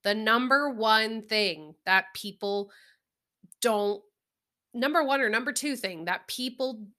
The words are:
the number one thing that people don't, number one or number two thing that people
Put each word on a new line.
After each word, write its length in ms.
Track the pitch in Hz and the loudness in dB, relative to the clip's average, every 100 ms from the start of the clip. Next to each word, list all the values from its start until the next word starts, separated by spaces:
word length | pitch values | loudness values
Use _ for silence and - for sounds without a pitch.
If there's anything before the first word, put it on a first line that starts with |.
the 100 | 202 | -4
number 540 | 208 220 233 254 277 285 | 0 2 2 4 2 2
one 540 | 233 220 220 220 226 | 0 4 4 2 -4
thing 520 | - 214 202 156 151 156 - | -2 0 0 -2 -10 -10 2
that 200 | 190 185 | 2 2
people 560 | - 208 - 202 202 202 - - _ _ _ _ _ _ - | -6 -12 -8 -4 -4 -4 -12 -20 _ _ _ _ _ _ -4
don't, 420 | 240 214 208 202 - _ _ _ _ _ _ | 0 2 0 -2 -8 _ _ _ _ _ _
number 280 | 240 262 330 | -4 0 2
one 180 | 285 277 | 2 2
or 80 | 240 | 2
number 240 | 220 254 | 0 -2
two 220 | 254 294 | -4 -4
thing 300 | 247 190 170 | -4 -6 -6
that 240 | 170 180 - | -4 -4 -6
people 580 | - 254 240 262 220 202 | -8 -8 -4 -6 -6 -14